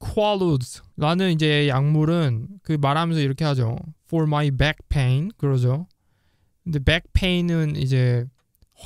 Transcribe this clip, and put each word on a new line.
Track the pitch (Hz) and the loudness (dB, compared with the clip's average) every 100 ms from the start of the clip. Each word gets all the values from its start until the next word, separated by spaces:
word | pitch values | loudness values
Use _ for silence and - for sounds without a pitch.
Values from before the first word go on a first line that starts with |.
퀄루즈라는 | - 214 208 196 180 135 123 - - - 151 180 190 | -6 -2 0 2 0 0 -4 -14 -16 -4 -2 0 0
이제 | 156 156 147 143 | 2 2 2 2
약물은 | 131 143 156 156 170 147 113 135 202 | 2 2 2 2 2 0 -2 -6 -10
그 | - 151 | -4 0
말하면서 | 139 151 170 160 | 0 0 0 0
이렇게 | 139 135 | -2 0
하죠. | 156 131 113 - 160 - - | -2 0 -2 -4 -10 -18 -4
"For | 165 151 | -2 0
my | 147 147 | 0 0
back | 131 147 - - | 0 0 -2 -2
pain." | 147 127 135 190 - | 0 2 0 -2 -4
그러죠. | 143 131 123 139 180 _ _ _ _ _ _ _ | 0 2 2 0 -6 _ _ _ _ _ _ _
근데 | 175 147 | -6 -2
back | 135 165 - | 0 0 0
pain은 | - 185 175 175 165 151 151 | 0 2 0 0 0 0 -2
이제 | 131 131 127 123 127 - _ _ _ - | 0 2 2 0 -4 -12 _ _ _ -8